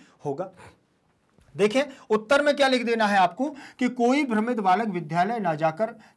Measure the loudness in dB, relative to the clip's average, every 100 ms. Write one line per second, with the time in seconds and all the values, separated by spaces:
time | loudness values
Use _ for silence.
0 | -20 _ -10 -8 -10 -12 -20 _ _ _
1 | _ _ _ _ _ 0 0 2 -2 -6
2 | -2 -2 2 2 2 2 2 2 0 0
3 | 2 4 2 2 -6 -6 -18 -4 -4 0
4 | 2 2 2 0 -2 -2 2 2 0 -4
5 | -4 -2 -2 -2 -4 0 -2 -2 -6 -6
6 | -20